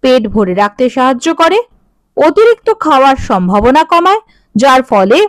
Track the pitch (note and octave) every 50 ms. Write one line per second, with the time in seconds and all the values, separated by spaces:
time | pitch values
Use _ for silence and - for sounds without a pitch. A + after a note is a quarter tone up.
0 | - C4 B3+ B3+ G#3+ G#3+ G3 G#3+ G#3 F#3 F3+ F3+ G3+ G#3 G3+ - B3+ B3+ - C4+
1 | B3+ C4 C4+ B3 - D#4+ E4 - E4 E4 F4 G#4+ A#4+ _ _ _ _ _ _ _
2 | _ _ _ - - D#4 - - A4 A4+ A#4 - _ - A4 G#4+ - D#4 D4+ C4+
3 | C4 C4+ C4+ C4 - - C4 F#3+ F3+ F3+ F#3+ G#3 G#3 A#3+ C4 D4+ D#4+ D#4+ - E4+
4 | E4+ F#4 G4 A4 - _ _ _ _ _ _ G#3+ A3+ C#4 C4 C4 B3+ - B3+ G3+
5 | F#3+ F#3+ A#3 D#4+ G#4